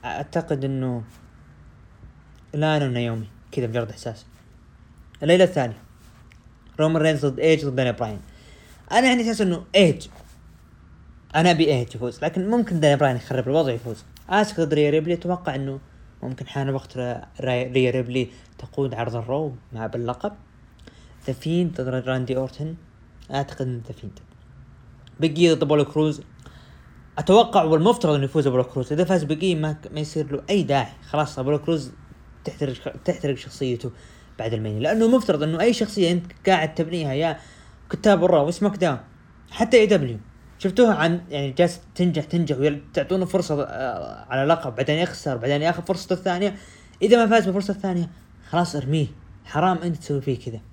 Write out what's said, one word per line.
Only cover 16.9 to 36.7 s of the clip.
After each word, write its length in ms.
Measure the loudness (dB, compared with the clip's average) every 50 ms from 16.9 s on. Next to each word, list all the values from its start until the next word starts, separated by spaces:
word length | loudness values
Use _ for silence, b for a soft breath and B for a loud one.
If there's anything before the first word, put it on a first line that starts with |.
| -10
ر-، 240 | -8 -6 -6 -6 -8 -12 -18 -14 -8
ري-، 320 | -4 -4 -2 -2 -4 -2
ريا 180 | 0 0 2 2
ريبلي 380 | 0 -2 -4 -2 -4 -4 -4 -4 B B B B -20 -20
تقود 360 | -20 -12 -6 -4 -4 -4 -4
عرض 220 | -6 -6 -6 -6
الرو 380 | -6 -6 -4 -4 -4 -4 -6 -8 -12 -18 -16
مع 140 | -10 -8 -8
باللقب. 460 | -6 -6 -6 -6 -6 -6 -6 -6 -8 -8 -8 -20 _ -20 -20 -20 -20 -20 -20 B B B B B B B B -8
ذا 60 | -8
فيند 480 | -8 -6 -4 -2 0 0 0 0 -2 -4
ضد 80 | -6 -4
راندي 480 | -4 -4 -2 -2 -2 -2 -2 -2 -2
أورتن، 380 | -4 -4 -6 -8 -10 -10 -10 -10 -12 -18 -20 -20 -20 -20 -20 -20 -20 -14 -6
أعتقد 360 | -4 -4 -4 -6 -8 -8 -6
إنه 140 | -6 -6 -8 -10
ذا 60 | -14
فيند. 260 | -16 -16 -16 -16 -18 -18 -20 -20 -20 -20 -20 -20 -20 -20 -20 -20 -20 -20 -20 -20 -20 -20 -20 -20 -6 -2
بيج 180 | -2 -2 2 4
إي 160 | 4 4 6
ضد 80 | 4
أبولو 220 | 2 2 4 2 2
كروز، 380 | 2 0 0 0 0 0 -4 -10 -20 -20 -20 B B B B B B B B B B B B B -12 -10 -6
أتوقع 440 | 2 6 6 6 6 6 4 2
والمفترض 520 | 4 4 4 4 4 4 2 4 2 2 2
إنه 100 | 2 0
يفوز 220 | 0 0 2 2
أبولو 180 | 2 2 2 0
كروز. 280 | 0 -2 -6 -4 -4
إذا 120 | -2 -2 0
فاز 200 | 2 2 0 0
بيج 200 | -2 -4 -2 0
إي 100 | 0 0
ما 180 | 0 -2 -4
ك-، 200 | -4 -6 -10 -12
ما 80 | -8 -8
يصير 320 | -8 -6 -4 -6 -4 -4
له 100 | -6 -8 -4 0
أي 120 | 0 0
داعي، 300 | 2 2 0 0 0 -2 -8 -20 -14 -4
خلاص 300 | -2 -2 -2 -2 -4 -4
أبولو 200 | -2 0 -2 0
كروز 340 | 0 -2 -2 -2 -2 -8 -16 -20 -20 -20 -20 -20 -20 -20 -20 -14 -14
تحترق، 520 | -14 -8 -6 -6 -6 -6 -8 -12 -14 -14 -6 -4
تحترق 300 | -4 -4 -2 -2 -4 -4
شخصيته 560 | -4 -8 -16 -10 -6 -4 -4 -4 -4 -6 -10 B B B B B B B B B -8
بعد 140 | -6 -4 -4
المانيا، 260 | -4 -4 -4 -4 -2
لأنه 280 | -2 0 2 2 4 4
مفترض 340 | 4 4 4 2 0 0
إنه 180 | 0 -2 0 2
أي 120 | 2 2
شخصية 400 | 2 2 -2 -4 0 0 2 2
أنت 200 | 2 0 -2 -6 -18 -4 2
قاعد 280 | 2 2 2 2 -2